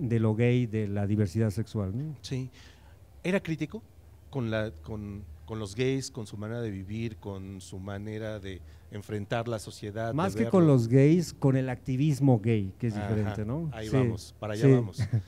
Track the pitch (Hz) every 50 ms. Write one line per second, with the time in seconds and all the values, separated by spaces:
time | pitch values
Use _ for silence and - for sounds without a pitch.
0 | 151 113 117 113 110 110 107 110 120 120 123 123 123 110 107 110 107 98 101 104
1 | 101 98 104 104 107 90 - 113 113 110 98 113 107 - - 110 98 92 95 123
2 | 147 156 143 - - - 135 127 131 131 - - - - - - - - - -
3 | - - - - - 175 190 190 - - 160 135 156 147 - 220 - - - -
4 | - - - - - - - 135 117 113 110 110 107 113 - - - - 110 104
5 | 104 104 101 101 98 - - - - - 110 110 107 98 98 113 127 131 135 135
6 | 127 - - 120 110 - - 98 107 107 117 120 117 110 98 95 95 95 107 113
7 | 113 117 110 87 - 101 98 95 95 95 98 92 87 - 104 95 95 104 101 98
8 | 104 110 107 107 110 107 110 104 95 98 95 85 78 - - - - - 113 107
9 | - - 107 104 101 - 127 117 113 120 113 107 - 113 - - 110 104 98 113
10 | 113 117 120 147 175 196 196 214 226 190 202 185 170 151 139 127 117 113 123 135
11 | 135 151 165 180 165 - - - - 139 131 135 131 131 123 - - - 131 127
12 | 147 160 139 120 139 139 123 107 101 117 113 107 98 95 - - 123 117 101 104
13 | 104 101 110 107 104 107 104 107 104 107 127 160 170 151 117 113 110 110 135 131
14 | 127 117 110 - - - - - 107 107 107 107 131 135 135 123 113 98 - -
15 | 120 - - 110 -